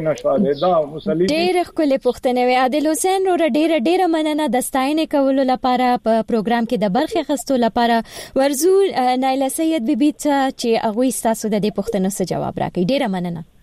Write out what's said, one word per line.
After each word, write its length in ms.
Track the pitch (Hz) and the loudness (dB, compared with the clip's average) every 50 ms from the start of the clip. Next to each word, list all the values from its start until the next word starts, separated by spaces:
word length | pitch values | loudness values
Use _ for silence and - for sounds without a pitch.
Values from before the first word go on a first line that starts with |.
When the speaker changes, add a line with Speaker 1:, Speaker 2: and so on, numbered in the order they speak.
| 160 | -2
Speaker 1:
نشته 300 | 156 143 - - 147 139 | -2 -2 -2 0 0 2
دی. 160 | 135 - 139 143 139 | 2 2 0 0 0
دا 100 | 170 180 180 160 151 139 156 | 0 0 2 0 0 -2 -6
مسلې 220 | 156 - - 156 | -8 -4 -2 0
دي. 100 | 160 180 196 294 | 0 0 0 0
Speaker 2:
ډېرې 300 | 320 349 359 359 359 339 - | 0 0 0 0 0 -2 -2
ښکلې 280 | - - 311 285 269 262 - | -2 -2 0 0 0 0 0
پوښتنې 380 | 247 240 - - 262 247 247 247 | -2 -2 -2 -2 -2 0 2 2
وې. 80 | 247 254 254 262 | 2 2 2 2
عادل 240 | 254 240 302 277 311 | 2 0 0 0 0
حسین 360 | 320 302 - 381 381 392 381 | 0 0 0 0 0 0 0
وروره، 200 | 381 349 320 330 311 226 | 0 2 2 2 2 2
ډېره، 200 | 302 311 330 330 311 220 | 2 2 2 2 2 2
ډېره 200 | 330 349 370 370 339 330 | 2 2 2 2 2 0
مننه 320 | 311 311 302 302 294 302 | 0 0 -2 -2 -2 -2
د 120 | 294 214 247 | 0 0 -2
ستاینې 460 | 262 - - 269 262 277 302 320 320 302 | -2 -2 -2 -2 0 0 0 0 -2 0
کولو 320 | - 285 269 269 269 269 269 254 | 0 2 2 2 2 2 2 2
لپاره، 360 | 254 254 - 254 254 247 254 247 247 | 0 0 0 0 0 2 2 2 0
په 260 | 240 - 220 226 226 214 - | 0 0 0 0 0 0 0
پروګرام 360 | 240 220 185 233 240 233 233 | -2 -2 0 0 0 0 0
کې 120 | 220 254 | -2 -2
د 80 | 190 208 202 180 | 0 0 0 0
برخې 220 | 247 320 320 - 349 | 0 0 0 -2 -4
اخیستو 360 | 277 - 294 269 - - 277 | -2 -2 -4 -4 -2 0 0
لپاره. 480 | 247 233 226 - 247 233 233 233 226 220 - - - - - - 247 | 2 0 0 0 0 0 2 2 0 -2 -4 -12 -18 -12 -6 -2 0
ورځو، 340 | 269 285 294 254 320 370 381 392 392 370 - | 0 0 0 0 2 4 4 4 4 2 0
ا، 200 | - 254 254 254 | 0 0 0 0
نایله 320 | 254 262 262 262 269 277 | 0 0 0 0 0 -2
سید 380 | 269 - - 320 320 320 320 220 | -2 -2 -2 -2 0 0 0 0
بیبي 260 | 233 302 220 294 302 | 0 0 2 2 0
ته 380 | - - - 294 277 277 269 269 | 0 0 0 0 0 2 0 0
چې 200 | 262 - - 233 226 - - | -2 -2 0 0 0 0 0
هغوی 260 | 226 202 226 254 262 | -2 0 0 0 0
ستاسو 380 | - - - 226 226 - - 214 | 0 0 0 -2 -2 0 -2 -2
د 120 | 214 208 | -2 0
دې 100 | 185 208 - | 0 -2 -2
پوښتنو 320 | - 190 - 226 196 190 196 - | -4 -4 -2 -2 -2 -2 -2 -2
څه 60 | - 190 | -2 -4
جواب 280 | 170 - 147 143 135 - - | -4 -4 -4 -4 -6 -4 -4
راکوي. 260 | - - - 175 185 | -6 -4 -2 -2 0
ډېره 220 | 170 262 285 277 | 0 0 0 0
مننه. 360 | 208 185 180 175 175 170 160 165 - _ _ | -2 -4 -4 -6 -6 -8 -10 -12 -16 _ _